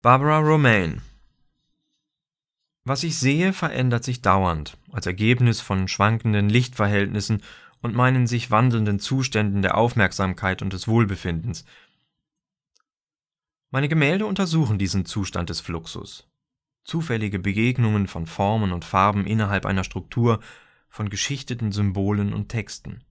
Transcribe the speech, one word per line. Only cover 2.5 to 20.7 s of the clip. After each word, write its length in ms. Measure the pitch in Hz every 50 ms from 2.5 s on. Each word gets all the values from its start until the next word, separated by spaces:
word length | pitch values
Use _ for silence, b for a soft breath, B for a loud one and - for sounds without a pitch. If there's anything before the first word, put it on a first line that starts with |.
| _ _ _ _ _ _ _
Was 180 | 123 139 - 170
ich 140 | 165 160
sehe, 360 | - 123 131 139 156 180 190 190
verändert 500 | - 175 156 - 127 127 127 120 117 -
sich 180 | - 127 123
dauernd, 560 | - 98 95 98 95 90 82 78 73 - - - _ -
als 140 | - 107 -
Ergebnis 560 | - 92 95 107 113 123 120 123 120 110 -
von 260 | - - 101 95 95
schwankenden 600 | 95 - - 101 107 113 110 - 113 104 104 104 104
Lichtverhältnissen 920 | 104 123 123 123 - - 107 101 104 101 101 - - 104 101 - 110 104 B B B B B B B B
und 140 | - 120 107
meinen 320 | 120 123 127 131 127 123
sich 240 | 113 120 117 104 -
wandelnden 480 | 107 107 123 127 117 113 107 104 101 98
Zuständen 640 | - - 131 135 127 - - 110 107 104 98 101
der 160 | 95 - -
Aufmerksamkeit 840 | - 117 120 - 117 101 92 - - 98 95 90 - - 92 92 -
und 120 | 101 95 95
des 140 | 92 -
Wohlbefindens. 760 | 110 110 117 117 101 95 - - 92 85 80 80 123 85 - b b b b b b b b b b _ _ _ _ _ _ _ _ _ _ _ _ _ _ _ _ _ _ _ _ _ _ _ _ _ _ _ _ _ _ _ _
Meine 160 | - 131 143
Gemälde 380 | 143 160 160 143 143 175 196 214
untersuchen 520 | 214 196 196 196 170 160 160 151 107 107
diesen 280 | 98 98 92 - 95 90
Zustand 440 | - - 104 98 - - 90 87 82
des 120 | 85 -
Fluxus. 680 | - - 85 82 82 - - - - - - - _ _ _ _ _ _ _ _ _ _ _ _ _
Zufällige 560 | - - 165 165 160 120 110 107 101 98 95
Begegnungen 680 | 87 101 95 107 113 127 127 131 117 107 107 104 98
von 180 | 95 - 87 82
Formen 460 | 82 - - 101 101 110 113 107 95
und 120 | 90 85 80
Farben 420 | - - 95 95 104 104 101 95
innerhalb 400 | - 110 110 107 98 101 95 -
einer 180 | 101 98 95 92
Struktur, 580 | - - 95 - - - 120 117 117 113 104 B B B B B B